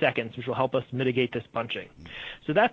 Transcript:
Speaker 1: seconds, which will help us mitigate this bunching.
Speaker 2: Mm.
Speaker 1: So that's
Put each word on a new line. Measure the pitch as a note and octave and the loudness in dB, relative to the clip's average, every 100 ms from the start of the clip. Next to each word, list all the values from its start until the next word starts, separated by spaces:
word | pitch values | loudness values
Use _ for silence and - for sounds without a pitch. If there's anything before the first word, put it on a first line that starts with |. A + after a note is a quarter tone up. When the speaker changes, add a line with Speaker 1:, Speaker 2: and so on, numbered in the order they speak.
Speaker 1:
seconds, | C#3+ A#2+ A2+ | 0 2 -4
which | - A#2+ | -6 -4
will | |
help | A2+ C3 | 0 0
us | B2+ - | 0 -2
mitigate | B2+ B2+ B2 B2 | -2 0 2 0
this | A#2+ - | -2 -6
bunching. | A#2 A#2 G2+ F2+ | -6 -4 -6 -10
Speaker 2:
Mm. | - E2 - - - - | -16 -16 -14 -14 -10 0
Speaker 1:
So | |
that's | D#3 A#3+ | 4 4